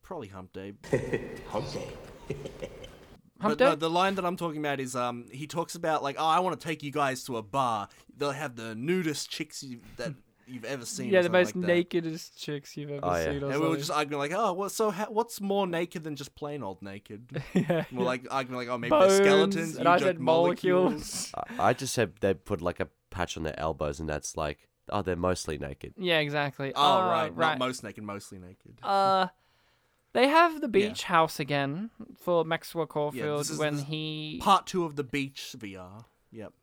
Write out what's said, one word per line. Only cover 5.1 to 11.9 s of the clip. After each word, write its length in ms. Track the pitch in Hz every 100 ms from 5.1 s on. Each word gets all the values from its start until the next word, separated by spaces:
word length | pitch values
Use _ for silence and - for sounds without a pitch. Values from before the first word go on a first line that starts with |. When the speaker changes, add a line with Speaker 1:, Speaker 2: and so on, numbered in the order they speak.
| 120 120
Speaker 1:
he 140 | 131 147
talks 260 | 160 170
about, 280 | 170 170 156
like, 120 | 139 135
"Oh, 60 | 160
I 120 | 160
wanna 140 | 185 156
take 260 | 170 156
you 100 | 143
guys 320 | 139 139 131
to 140 | - 120
a 40 |
bar. 460 | 110 135 127 110 98 - - -
They'll 140 | 143
have 240 | 139 147
the 200 | 117 113 110
nudist 540 | 135 185 160 143 -
chicks 320 | - 156 -
you, 160 | 139 120 - -
that 160 | 120 131 _ _ -
you've 180 | 127
ever 200 | 113 139 120
seen," 240 | - -
Speaker 3:
Yeah, 80 | 190
Speaker 1:
or 20 |
Speaker 3:
the 40 | 175
Speaker 1:
something 140 | 180
Speaker 3:
most 160 | 180 185
Speaker 1:
like 60 |
that. 40 | 175 175 175